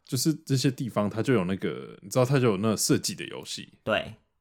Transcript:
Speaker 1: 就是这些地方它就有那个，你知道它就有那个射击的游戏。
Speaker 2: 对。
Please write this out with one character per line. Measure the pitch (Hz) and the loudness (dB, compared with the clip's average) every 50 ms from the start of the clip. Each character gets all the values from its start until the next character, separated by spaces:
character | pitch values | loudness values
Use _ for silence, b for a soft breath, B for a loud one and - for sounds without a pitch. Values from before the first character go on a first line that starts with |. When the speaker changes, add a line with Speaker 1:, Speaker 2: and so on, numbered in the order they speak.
| b | b
Speaker 1:
就 | - - | -6 -4
是 | 123 - 165 151 | 0 2 0 0
这 | - - - 135 | 0 -2 -2 0
些 | 127 131 143 | 2 2 2
地 | 131 - 139 | 0 0 -4
方 | 107 - 104 104 101 | -2 0 0 0 0
它 | - 113 | 0 -2
就 | 104 - 127 | 0 2 2
有 | 107 87 | 2 2
那 | 87 95 | 0 -2
个， | 90 - 82 67 62 65 55 57 - | -2 -2 -4 -6 -6 -10 -14 -16 -18
你 | - 101 | -10 -2
知 | - | 2
道 | 131 127 | 2 2
它 | 123 143 139 | 4 4 2
就 | 127 120 | 4 4
有 | 101 | 2
那 | 92 104 113 | 2 2 0
个 | 104 | 0
射 | - - - 143 | 2 2 2 2
击 | 101 - - 101 | 2 2 -2 -6
的 | 80 71 | -6 -10
游 | - - 65 69 | -10 -10 -12 -12
戏。 | - - - - - _ _ - | -12 -12 -12 -12 -16 _ _ -4
Speaker 2:
对。 | 113 107 90 - - 113 - _ _ _ _ | -2 -2 -2 -2 -4 -12 -18 _ _ _ _